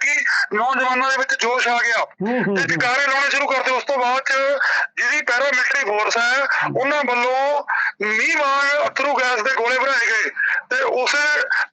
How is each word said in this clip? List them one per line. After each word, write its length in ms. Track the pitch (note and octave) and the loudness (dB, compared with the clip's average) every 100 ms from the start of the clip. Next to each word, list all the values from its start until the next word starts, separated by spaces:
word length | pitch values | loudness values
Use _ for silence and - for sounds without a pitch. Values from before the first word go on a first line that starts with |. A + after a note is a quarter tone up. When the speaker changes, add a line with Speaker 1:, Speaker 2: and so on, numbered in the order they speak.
Speaker 1:
ਕਿ 200 | C#4+ D4 - - - G#3 | 0 0 0 0 0 0
ਨੌਜਵਾਨਾਂ 540 | B3 C4 B3+ B3+ C4+ | 0 2 0 2 2
ਦੇ 80 | C4+ | 0
ਵਿੱਚ 180 | C4+ B3 | 0 0
ਜੋਸ਼ 260 | A#3 B3 A#3 | 0 0 2
ਆ 100 | A#3+ | 2
ਗਿਆ 200 | A#3 A3 | 2 0
Speaker 2:
ਹੂੰ, 320 | D3 - G3+ | -2 -4 -2
ਹੂੰ, 260 | B3 F#3+ F#3+ | -2 0 0
Speaker 1:
ਤੇ 60 | |
Speaker 2:
ਹੂੰ। 60 | E3 | 0
Speaker 1:
ਜੈਕਾਰੇ 400 | E3 B3 C4 C#4 | 0 0 0 0
ਲਾਉਣੇ 220 | C#4 C#4 | 0 0
ਸ਼ੁਰੂ 180 | C4+ C4+ | 0 0
ਕਰਤੇ। 240 | C4 B3 | 0 0
ਉਸ 120 | B3+ | 0
ਤੋਂ 140 | B3+ C4+ | 0 0
ਬਾਅਦ 260 | B3 C4 | 0 0
ਚ 80 | C4+ C4+ C4+ C#4 - - - - | 0 0 0 0 0 0 -2 -2
ਜਿਹਦੀ 240 | A#3+ D4 | -2 -2
ਪੈਰਾਮਿਲਟਰੀ 680 | B3+ B3 C#4 B3+ B3 C#4 G3+ | 0 0 0 0 0 0 0
ਫੋਰਸ 280 | G#3 G#3 A#3 | 0 0 0
ਹੈ, 260 | A#3+ C4+ C4 - - - | 2 2 0 0 -2 -2
ਉਹਨਾਂ 220 | C#4 D4 B3+ | 0 0 0
ਵੱਲੋਂ 580 | A#3+ B3 C4 C#4 D4 - - - - | 0 0 2 0 0 -2 -2 -2 -4
ਮੀਂਹ 360 | G#3 A3 D4 D#4+ | -2 0 0 0
ਵਾਂਗ 480 | C#4 C#4 C#4 D4 - | 2 2 2 0 0
ਅੱਥਰੂ 260 | - C#4+ | -2 0
ਗੈਸ 280 | B3+ B3+ B3 | 0 0 0
ਦੇ 100 | C4 B3+ | 0 0
ਗੋਲੇ 220 | A#3+ B3+ | 0 0
ਭਰਾਏ 280 | C4+ B3+ A3 | 0 0 0
ਗਏ 220 | A3 - - - - - | 0 -2 -2 -2 -2 -2
ਤੇ 140 | B3+ | -2
ਉਸੇ 640 | B3+ B3 B3+ C#4+ D4 D4 - - - | 0 0 0 0 2 0 0 -2 -2